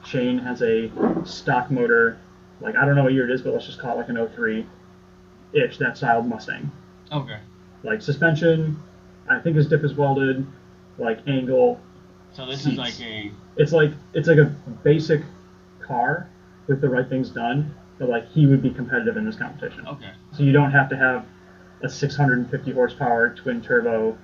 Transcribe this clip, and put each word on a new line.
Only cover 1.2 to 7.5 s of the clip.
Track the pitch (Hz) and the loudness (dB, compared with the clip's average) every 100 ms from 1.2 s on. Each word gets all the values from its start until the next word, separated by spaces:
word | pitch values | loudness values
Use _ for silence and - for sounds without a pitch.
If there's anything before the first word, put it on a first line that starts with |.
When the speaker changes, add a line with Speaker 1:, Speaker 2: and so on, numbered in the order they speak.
Speaker 1:
stock | - - - 131 123 | -6 -8 -2 -2 0
motor, | 131 120 117 117 110 - - - - | -2 2 4 4 0 -18 -20 -20 -12
like, | 113 110 | -6 0
I | 139 | 2
don't | 143 | 4
know | |
what | 131 | 4
year | 135 120 | 2 0
it | |
is, | 127 | -2
but | 131 | -2
let's | 117 - | -4 -6
just | - | -12
call | 117 | -8
it, | 120 | -6
like, | 120 | -6
an | 117 | -4
oh | 113 | -6
three-ish, | - 113 110 117 - - - - - - - - 147 123 - | -4 -4 -4 -6 -14 -20 -20 -20 -20 -20 -20 -4 0 0 -2
that | 120 - | -4 -2
style | 127 117 | 0 0
Mustang. | 120 110 - - 147 - - - - | 0 -6 -8 -10 -10 -12 -20 -20 -8
Speaker 2:
Okay. | 151 135 107 - | -8 -8 -12 -16